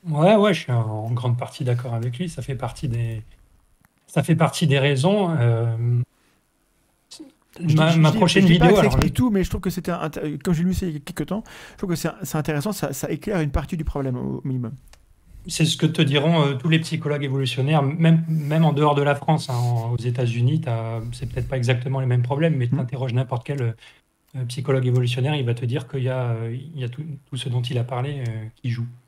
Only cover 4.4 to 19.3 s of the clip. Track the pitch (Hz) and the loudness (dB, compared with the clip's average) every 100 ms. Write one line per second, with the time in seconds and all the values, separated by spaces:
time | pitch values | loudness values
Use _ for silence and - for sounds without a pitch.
4.4 | 156 - 160 139 135 139 165 208 185 160 | 2 2 2 4 4 2 2 2 2 2
5.4 | 120 113 117 113 120 123 123 _ _ _ | 2 2 0 0 0 0 -2 _ _ _
6.4 | _ _ _ _ _ _ _ - 277 _ | _ _ _ _ _ _ _ -20 -20 _
7.4 | _ - 170 156 160 165 156 - 175 190 | _ -8 0 4 4 6 4 4 4 6
8.4 | 190 175 170 202 208 - - - 247 196 | 6 8 8 8 6 4 2 2 2 2
9.4 | 175 156 180 175 170 170 156 147 151 147 | 0 -2 -4 -4 -4 -4 -4 -6 -6 -4
10.4 | 185 160 175 185 185 151 - 165 151 196 | 0 0 2 0 -2 -6 -10 -8 -6 -6
11.4 | - - - - 196 170 170 - 165 156 | -8 -18 -20 -10 -4 -2 -4 -6 -6 -4
12.4 | 151 151 214 202 147 135 - 165 - 196 | -2 -2 -2 -4 -6 -6 -6 -6 -2 -2
13.4 | 151 156 143 170 165 147 135 123 131 131 | 0 -2 -4 -6 -4 -4 -4 -4 -4 -6
14.4 | 135 131 120 131 - - _ _ _ - | -4 -4 -6 -10 -20 -20 _ _ _ -20
15.4 | - - 151 - 156 - 151 143 151 165 | -12 0 0 2 0 2 2 2 2 2
16.4 | 143 131 165 160 160 160 151 147 139 135 | 2 0 0 0 0 -6 -4 -4 -2 -2
17.4 | 131 131 135 156 135 160 165 165 160 160 | -2 -2 2 2 2 2 6 6 4 -2
18.4 | 147 156 160 139 151 143 143 143 - | 0 2 4 4 4 4 2 0 2